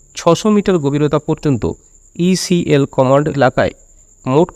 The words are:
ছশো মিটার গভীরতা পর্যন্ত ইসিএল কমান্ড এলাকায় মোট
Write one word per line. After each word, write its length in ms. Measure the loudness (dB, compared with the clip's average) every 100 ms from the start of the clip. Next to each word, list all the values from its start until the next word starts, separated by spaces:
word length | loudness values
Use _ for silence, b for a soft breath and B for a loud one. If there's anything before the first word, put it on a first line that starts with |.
| _ -4
ছশো 320 | 0 0 2
মিটার 280 | 0 2 0
গভীরতা 400 | 0 0 0 -2
পর্যন্ত 440 | -4 -4 -2 -2 -4 -8 _ _ _ -4
ইসিএল 680 | -2 0 0 -2 0 0 0
কমান্ড 400 | 0 2 2 0
এলাকায় 440 | 0 0 0 -2 -4 -20 _ _ _ -2
মোট 220 | 0 0